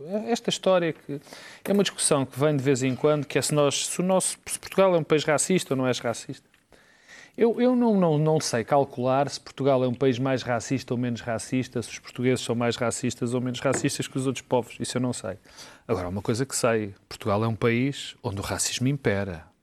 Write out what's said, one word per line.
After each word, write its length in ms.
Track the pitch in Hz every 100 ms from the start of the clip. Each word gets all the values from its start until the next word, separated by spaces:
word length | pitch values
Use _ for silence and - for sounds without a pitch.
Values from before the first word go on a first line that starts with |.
| 147
eh, 240 | 208 226
esta 180 | 233 -
história 440 | - 190 185 170
que 260 | - - 143 - - - -
é 100 | -
uma 100 | 202
discussão 420 | 190 - - 147 127
que 140 | 127
vem 160 | 151 147
de 80 |
vez 200 | 131 127
em 120 | 131 127
quando, 300 | 151 151 135
que 120 | 143
é 40 |
se 120 | -
nós, 340 | 147 143 - -
se 120 | -
o 40 |
nosso, 340 | 180 190 - - -
se 140 | -
Portugal 340 | - - 190 170
é 20 |
um 60 |
país 200 | 156 156
racista 500 | 156 143 - 185 -
ou 40 | 135
não 100 | 131
é 40 |
racista. 560 | 120 120 110 - 135 _ _ _ - _ _ _ - - -
Eu, 240 | 233 226
eu 140 | 247 247
não, 240 | 233 202
não, 180 | 175 151
não 220 | 156 156
sei 240 | - 120
calcular 680 | 107 147 135 - 123 131 139
se 100 | -
Portugal 440 | - - 135 131
é 40 | 127
um 80 | 120
país 240 | 135 120
mais 240 | 135 131
racista 500 | 123 117 - 135 -
ou 60 | 123
menos 220 | 123 117
racista, 600 | - 113 - 131 123 123
se 80 | -
os 100 | -
portugueses 440 | - - 123 127
são 120 | - 120
mais 200 | 120 117
racistas 580 | 117 - 123 - 120
ou 80 | 123
menos 180 | 123 120
racistas 480 | 139 123 143 - 123
que 100 | 135
os 100 | 131
outros 160 | 127
povos. 320 | - 123 113 -
Isso 180 | 120 127
eu 40 |
não 120 | 127
sei. 240 | - 104 95 - - - - -
Agora, 220 | 104 90
uma 120 | 98
coisa 240 | - 113 135
que 100 | -
sei: 380 | 123 113 104 98 -
Portugal 360 | - 110 101
é 40 | 113
um 80 | 110
país 600 | 120 117 135 135 - -
onde 180 | 120 101
o 40 |
racismo 440 | 95 95 - - 123
impera. 580 | 143 117 98 98 80 - _